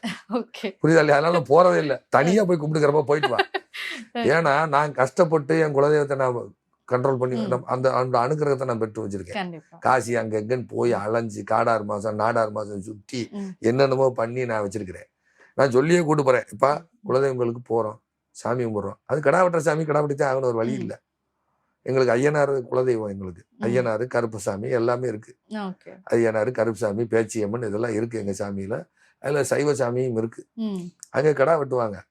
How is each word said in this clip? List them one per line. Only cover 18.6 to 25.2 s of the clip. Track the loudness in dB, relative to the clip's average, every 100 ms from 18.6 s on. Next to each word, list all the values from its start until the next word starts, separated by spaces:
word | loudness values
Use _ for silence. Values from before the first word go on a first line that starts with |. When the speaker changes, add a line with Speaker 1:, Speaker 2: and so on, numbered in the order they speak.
| -2
Speaker 2:
கும்பிடுறோம்." | -4 -6 -10 -6
அது | -2
கிடா | 2 4 4
வெட்டுற | 2
சாமி, | 0 0 0
கிடா | 0
வெட்டி | 0 0
தான் | 0 0
ஆகணும், | 0
ஒரு | 0
வழி | -2 -2
Speaker 1:
ம். |
Speaker 2:
இல்ல. | -6 -10 _ _ _ _ _ _ _ _
எங்களுக்கு | -2 2 2
ஐயனார் | 4 2 2 2 0 -2
குலதெய்வம் | 0 0 0 -2
எங்களுக்கு. | -8 -10 -14 -20 -6
Speaker 1:
ம். |
Speaker 2:
ஐயனார், | -2 0 0 -2 -2
கருப்புசாமி | -2 -2 -4 -6 -4 -2
எல்லாமே | 0 0 -2 -4
இருக்கு. | -8